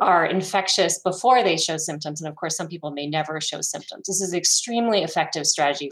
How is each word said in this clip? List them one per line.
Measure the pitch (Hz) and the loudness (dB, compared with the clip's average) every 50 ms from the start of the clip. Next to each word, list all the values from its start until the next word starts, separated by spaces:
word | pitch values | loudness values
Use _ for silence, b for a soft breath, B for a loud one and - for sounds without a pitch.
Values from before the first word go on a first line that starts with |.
are | - 190 180 170 160 | 4 4 6 6 4
infectious | - 170 190 185 - - 196 190 - - - 185 - - - | 4 2 0 0 0 0 0 0 2 2 2 2 2 2 0
before | - 185 175 - - 240 254 247 214 | 0 -2 -2 2 4 6 6 6 6
they | 190 170 160 | 4 2 2
show | - - 160 156 | 0 -2 -2 -2
symptoms, | 156 - 151 147 - 156 151 151 | -4 -4 -6 -6 -6 -8 -8 -6
and | 160 151 | -8 -10
of | 151 | -8
course, | - - 160 - | -6 -6 -6 -4
some | - 165 156 | -4 -6 -8
people | 170 160 151 151 | -8 -10 -8 -8
may | 143 143 147 147 | -8 -6 -6 -2
never | 151 156 151 151 156 156 | -2 -2 -2 -2 -4 -4
show | 156 - 151 - | -4 -6 -4 -4
symptoms. | - - - - - - - - 190 - | -6 -6 -6 -8 -10 -12 -16 -14 -8 -6
This | 190 185 | -4 -4
is | 196 180 | -2 -2
an | 175 180 | -4 0
extremely | 175 - - - - 240 233 233 233 233 214 196 | 0 2 2 2 0 0 -2 0 2 2 2 2
effective | 165 160 - 175 156 - - 160 143 | 0 0 0 -2 -2 0 -2 -2 0
strategy | - - - 147 143 143 143 147 139 | 0 2 2 2 0 0 -2 -6 -8